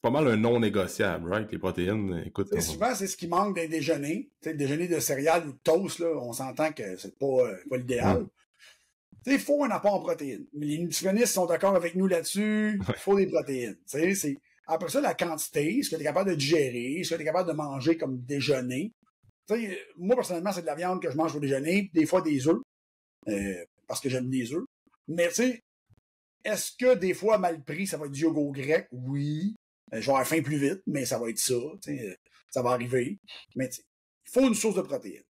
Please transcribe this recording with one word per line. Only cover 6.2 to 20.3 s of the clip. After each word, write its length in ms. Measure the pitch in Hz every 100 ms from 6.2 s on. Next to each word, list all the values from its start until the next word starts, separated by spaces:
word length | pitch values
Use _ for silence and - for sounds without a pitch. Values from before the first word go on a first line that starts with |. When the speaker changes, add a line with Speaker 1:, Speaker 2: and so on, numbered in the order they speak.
Speaker 2:
on 120 | 120
s'entend 400 | 117 131 123 156
que 240 | - 104 92
c'est 220 | 98 _
pas, 80 | 139
euh, 300 | 131 120 98 -
pas 80 | 127
l'idéal. 460 | 123 120 - 85
Speaker 1:
Mm. 60 | - _ _ _ - _ _ _ _ -
Speaker 2:
Tu 60 | -
sais, 40 | 269
il 40 |
faut 200 | - 285
un 80 | 269
apport 240 | 185 196
en 60 | 196
protéines. 460 | 160 160 143 107 143
Les 240 | 147 147 151
nutritionnistes 560 | 170 - 190 202 240
sont 100 | - 175
d'accord 280 | 165 196 190
avec 200 | 170 180
nous 100 | 190
là-dessus. 720 | 175 160 196 214 214 214 202
Speaker 1:
Ouais. 160 | 196 -
Speaker 2:
Il 40 |
faut 160 | - 202
des 100 | 190
protéines. 480 | 156 135 131 120 92 -
Tu 80 | 139
sais, 160 | 170
c'est, 240 | 196 147 139 _ _ -
après 220 | 160 170
ça, 140 | 262
la 100 | 269
quantité, 680 | 165 170 156 - 151 147 233
ce 80 | -
que 60 | 156
t'es 80 |
capable 260 | 151 147 196
de 60 | 165
digérer, 680 | 135 160 135 123 123 156
ce 60 | 156
que 80 | 165
t'es 60 |
capable 240 | 156 170 175
de 40 |
manger 440 | 151 147 139 131 165
comme 200 | 151 127
déjeuner. 680 | 123 143 131 135 127 127 202 _ _ _ _ _ -
Tu 60 |
sais, 240 | 220 214 185 - -
moi, 180 | 180 254
personnellement, 360 | -